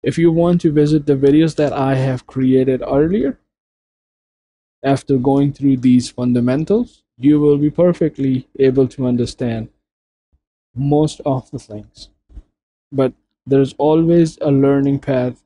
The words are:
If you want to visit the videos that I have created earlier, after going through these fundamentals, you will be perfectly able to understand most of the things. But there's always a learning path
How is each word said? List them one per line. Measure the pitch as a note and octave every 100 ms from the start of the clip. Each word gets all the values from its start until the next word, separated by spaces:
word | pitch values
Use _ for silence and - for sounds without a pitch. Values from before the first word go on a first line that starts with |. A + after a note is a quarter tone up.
If | A#2 D3
you | E3+
want | E3 E3+ F3
to | E3+
visit | D3 D3 D#3 D3
the | C#3
videos | C#3 D3+ D#3+ D3+
that | D3
I | A#2+ C3+ C3
have | C3+ B2+ -
created | C3+ C3 C3 C3 B2+ -
earlier, | C#3 D#3+ G3+ C4+ - _ _ _ _ _ _ _ _ _ _ _ _ _ _
after | C3+ C#3 - C3+
going | C3 C#3 C#3
through | C#3 C#3 C3
these | B2+ B2 B2
fundamentals, | - B2 B2 A#2+ C3+ D#3+ G#3 A#3+ _ _ _
you | C3+ D3+
will | D3 C#3+
be | D3
perfectly | D3 F3 E3+ D#3+ - C3+ C3 - -
able | C3+ C3 B2+
to | - B2+
understand | B2 A#2 - B2 A2+ A2 _ _ _ _ _ _ _ _ _ _ A#2+
most | C#3+ D3 D3+ - D3+
of | C3 -
the | C3
things. | - G#2+ G#2+ _ - _ _ - - _ _ _ _
But | C3+ B2+ - _ _ -
there's | C#3 C3+ -
always | D3 D#3+ E3 E3+ D#3+ -
a | D#3
learning | C#3 C#3 C#3 C#3 C#3
path | - C3 B2 B2